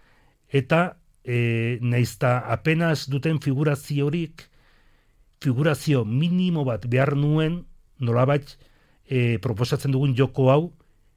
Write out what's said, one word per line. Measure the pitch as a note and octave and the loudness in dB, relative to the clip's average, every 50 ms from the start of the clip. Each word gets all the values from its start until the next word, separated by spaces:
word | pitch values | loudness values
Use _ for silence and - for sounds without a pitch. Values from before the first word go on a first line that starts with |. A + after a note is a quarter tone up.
| _ _ _ _ _ _ _ _ _ | _ _ _ _ _ _ _ _ _
Eta, | _ - C#3 B2 - D#3+ E3 F3+ F#3 - - _ _ _ _ - | _ -2 -2 0 2 2 0 0 0 -4 -12 _ _ _ _ -8
e, | - A#2+ A#2+ A#2+ A#2 A#2 A2+ A2+ A#2 B2 G#2+ | -4 -2 0 0 0 0 -2 -2 -2 -2 -2
nahiz | A#2+ A#2+ A#2+ B2 A#2+ - - | -2 0 0 0 0 0 -2
ta | - C#3 B2 B2 B2 | -2 0 0 0 0
apenas | B2 - A#2 A2+ - D#3 D#3+ D#3+ E3+ E3 D#3+ - - C3 | -2 -4 -4 -2 0 0 0 2 2 0 0 -2 -4 -4
duten | C3+ C#3 - D#3+ D#3+ C#3+ | -4 -2 -2 -2 -2 -2
figuraziorik, | - C3+ C3 C3 D#3 D3+ C#3+ C#3+ - - D3 C#3+ C#3 C#3+ C#3+ F3 E3 D#3 - - - - _ _ _ _ _ _ _ _ _ _ _ _ _ _ _ _ _ _ | -2 -2 -2 0 0 0 0 -2 -4 -4 -2 -2 -2 0 -2 -4 -4 -8 -10 -16 -20 -20 _ _ _ _ _ _ _ _ _ _ _ _ _ _ _ _ _ _
figurazio | - C#3+ A#2+ B2 D3 D#3+ D3 - - D#3 C#3+ B2+ A2 | -2 -2 0 0 2 0 0 0 0 0 0 0 0
minimo | G#2 A#2 C3+ E3 F3 F3+ F3+ F#3 F3+ E3+ D#3 C#3+ | 0 0 0 0 0 0 0 0 0 0 0 0
bat | B2+ A2+ G2+ F#2 | -2 -4 -4 -4
behar | A#2+ A#2+ B2+ C#3 D3 C#3+ | 0 0 2 2 2 2
nuen, | C#3 D3 D3 D3+ D#3 D#3 D#3 E3+ F3 - - - - _ _ _ - | 2 2 2 2 2 2 0 -2 -4 -8 -14 -20 -20 _ _ _ -4
nolabait, | C3 A#2 A#2 A#2+ C3 C3+ C#3+ D3+ D3 - - - - - _ _ _ _ _ _ _ | -2 0 2 4 4 4 2 0 -2 -8 -16 -20 -20 -20 _ _ _ _ _ _ _
e, | - C3+ B2+ A#2+ A#2 A#2 G#2 | -4 -2 0 2 2 0 0
proposatzen | - A#2+ G#2+ G2 B2+ - D3 B2 - C#3 | -2 -4 -2 -2 -2 -2 -2 -2 -2 -2
dugun | C3+ C3 D3 C#3 B2+ | 0 0 0 2 2
joko | B2+ C3+ B2+ - - C3 B2+ | 2 0 0 2 2 4 4
hau | C3+ D3+ E3+ F3 - - _ _ _ _ _ _ _ | 4 4 2 -2 -6 -14 _ _ _ _ _ _ _